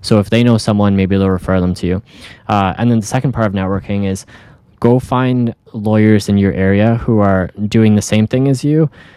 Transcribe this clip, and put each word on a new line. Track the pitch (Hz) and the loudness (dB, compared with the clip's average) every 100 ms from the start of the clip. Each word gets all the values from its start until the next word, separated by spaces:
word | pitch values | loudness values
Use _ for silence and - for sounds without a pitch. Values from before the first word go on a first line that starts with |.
So | - 110 | 2 0
if | 98 | 2
they | 113 | 2
know | 120 113 | 2 2
someone, | - 104 104 98 | 0 0 2 2
maybe | 95 98 | 0 0
they'll | 98 | 0
refer | 92 - 95 | -2 -2 -2
them | 90 90 | 0 -2
to | 87 | -4
you. | 92 - - - - - | -6 -8 -20 -20 -20 -2
Uh, | 104 95 - | 0 0 0
and | 120 | 0
then | 117 | 0
the | 104 | 0
second | 131 135 | -4 -2
part | 113 110 | -2 -2
of | |
networking | 98 92 95 - 101 98 | -2 -4 -6 -4 -4 -4
is | 95 - - - - _ _ | -6 -10 -20 -20 -20 _ _
go | 120 127 | 0 0
find | - 127 127 127 120 - _ | 0 -2 0 0 -2 -6 _
lawyers | 113 104 110 107 107 98 | -8 0 2 4 4 2
in | 101 | 0
your | 98 | 0
area | - 95 98 107 117 | 0 0 2 2 0
who | - 110 | 0 0
are | 101 95 87 - 104 | 2 0 -2 -6 -2
doing | 113 110 104 | 2 2 2
the | |
same | - 107 107 | 0 0 0
thing | 127 135 | 0 0
as | 135 | 0
you | 147 151 156 - - | 0 0 0 -4 -20